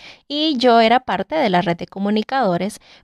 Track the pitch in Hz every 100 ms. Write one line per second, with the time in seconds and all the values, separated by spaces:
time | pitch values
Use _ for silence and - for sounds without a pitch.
0 | - - _ 294 320 254 254 233 220 247
1 | - 185 - 311 240 180 175 170 180 190
2 | 202 214 214 269 214 175 190 - _ -